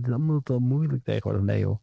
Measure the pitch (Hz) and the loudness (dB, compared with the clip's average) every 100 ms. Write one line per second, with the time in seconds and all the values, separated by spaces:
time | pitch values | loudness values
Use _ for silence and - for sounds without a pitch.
0 | 123 143 156 151 - 123 127 139 156 131 | -2 0 0 0 0 0 2 2 0 -2
1 | - 107 101 101 98 104 98 104 | -2 -2 0 0 2 2 0 -2